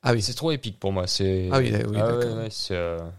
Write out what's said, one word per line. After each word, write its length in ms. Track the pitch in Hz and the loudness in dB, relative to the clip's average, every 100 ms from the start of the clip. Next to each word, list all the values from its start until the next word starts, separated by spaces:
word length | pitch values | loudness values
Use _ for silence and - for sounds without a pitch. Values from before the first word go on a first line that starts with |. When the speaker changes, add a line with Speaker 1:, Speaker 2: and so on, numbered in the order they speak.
Speaker 1:
Ah 100 | 131 | 4
oui. 80 | 117 | 2
Speaker 2:
C'est 120 | 101 123 | 2 -2
trop 160 | 156 | -2
épique 280 | 147 113 95 | -2 -4 -4
pour 120 | 98 | -2
moi, 140 | 95 90 | 0 0
c'est 420 | - 98 95 92 | 0 2 2 2
Speaker 1:
Ah 60 | 92 | 2
oui, 120 | 123 | 2
oui, 100 | 104 | 2
Speaker 2:
ah 60 | 113 | 0
ouais, 60 | 104 110 120 | 0 2 2
Speaker 1:
d'accord. 180 | 120 113 | 0 -2
Speaker 2:
ouais, 100 | 113 | -6
c'est, 260 | - - 92 | -6 -4 -2
euh, 220 | 85 85 82 | -2 -4 -8